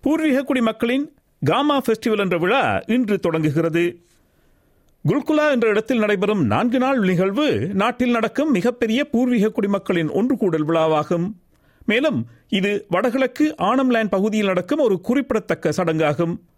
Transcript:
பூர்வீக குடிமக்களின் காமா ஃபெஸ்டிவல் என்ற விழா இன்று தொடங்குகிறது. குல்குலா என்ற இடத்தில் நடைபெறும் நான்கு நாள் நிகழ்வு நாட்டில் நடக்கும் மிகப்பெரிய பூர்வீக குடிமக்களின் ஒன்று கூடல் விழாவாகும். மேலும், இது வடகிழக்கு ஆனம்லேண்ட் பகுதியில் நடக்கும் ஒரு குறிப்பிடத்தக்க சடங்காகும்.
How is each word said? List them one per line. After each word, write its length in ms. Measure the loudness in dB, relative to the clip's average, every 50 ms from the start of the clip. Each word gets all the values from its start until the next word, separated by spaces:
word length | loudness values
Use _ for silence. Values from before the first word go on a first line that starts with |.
| 0
பூர்வீக 400 | 0 0 2 2 0 0 0 0
குடிமக்களின் 600 | 0 0 2 2 0 0 0 -2 0 0 -2 -2 -6 _ _ _ _ _ _
காமா 360 | -2 0 0 2 2 2 0 0
ஃபெஸ்டிவல் 440 | 0 0 -2 -2 0 -2 0 0
என்ற 160 | 0 0 0 0
விழா 240 | 0 2 2 2 2 0 0 -2 -2
இன்று 300 | 0 0 0 0 0 -2 0
தொடங்குகிறது. 680 | 0 -2 0 0 0 0 0 0 -2 0 0 0 0 0 -4 -8 _ _ _ _ _ _ _ _ _ _ _ _ _ _ _ _ _ _ _ _ _
குல்குலா 420 | -2 0 0 0 0 0 2 2 2
என்ற 160 | 2 2 2 2
இடத்தில் 340 | 2 0 0 0 0 0
நடைபெறும் 420 | 2 0 0 0 0 0 0 0 0
நான்கு 320 | 2 2 0 0 0 0 0
நாள் 220 | 0 0 0 0
நிகழ்வு 460 | 2 2 2 2 0 0 0 0 0 0 0 -2 -2 -2 -2
நாட்டில் 400 | 0 0 -2 0 -2 0 0 0
நடக்கும் 360 | 0 0 -2 -2 -2 0 0
மிகப்பெரிய 500 | 0 0 0 -2 -2 0 -2 -2 0 -2 -2
பூர்வீக 460 | 0 0 0 0 2 2 0 0 0
குடிமக்களின் 600 | 0 -2 -2 -2 -2 -2 -2 -2 -2 0 0 0
ஒன்று 240 | 0 -2 0 0 0
கூடல் 300 | 0 0 0 0 0 0
விழாவாகும். 600 | 0 0 2 2 2 2 0 0 0 -2 -2 -2 -4 -8 -12 _ _ _ _ _ _ _ _ -4
மேலும், 340 | -2 0 0 0 0 0 -2 -6 -6 -14 -20 _ _
இது 240 | -2 0 0 0 -2 -4 -4 _
வடகிழக்கு 580 | -2 0 0 0 0 0 -2 -2 -2 -2 -4 -4 -2 -2
ஆனம்லேண்ட் 520 | -2 0 0 2 2 2 0 0 0 0 0
பகுதியில் 360 | 0 0 0 0 0 0 0
நடக்கும் 320 | 0 -2 0 -2 0 2 2
ஒரு 140 | 2 2 0
குறிப்பிடத்தக்க 720 | 0 0 0 0 0 0 -4 -4 -2 -2 -6 -2 -2 -2
சடங்காகும். 640 | -2 0 0 0 2 2 2 0 2 0 -2 -2 -2 -8 -10 _ _